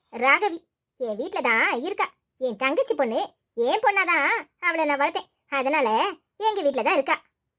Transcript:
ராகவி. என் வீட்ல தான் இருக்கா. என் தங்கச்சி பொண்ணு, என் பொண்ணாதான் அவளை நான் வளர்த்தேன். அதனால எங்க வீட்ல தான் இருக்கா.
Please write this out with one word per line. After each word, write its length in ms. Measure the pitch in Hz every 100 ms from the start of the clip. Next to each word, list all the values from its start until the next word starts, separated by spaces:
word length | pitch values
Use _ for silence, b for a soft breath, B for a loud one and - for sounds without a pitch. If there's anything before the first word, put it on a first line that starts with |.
| _ 233
ராகவி. 440 | 262 320 403 330 _ _ _ -
என் 200 | 233 208
வீட்ல 200 | 349 370
தான் 280 | 247 226 359 247
இருக்கா. 260 | 339 403 370 _ _ -
என் 180 | 254 208
தங்கச்சி 340 | 262 285 311 294
பொண்ணு, 260 | 240 262 415 _ _ 233
என் 220 | 240 415
பொண்ணாதான் 500 | 440 392 349 320 302 440 - -
அவளை 240 | 349 330 302
நான் 160 | 277
வளர்த்தேன். 280 | 311 359 - _ -
அதனால 360 | 277 262 302 233 220 381 330 _ -
எங்க 200 | 427 403
வீட்ல 200 | 285 254
தான் 140 | 254 339
இருக்கா. 180 | 269 311 _ _ _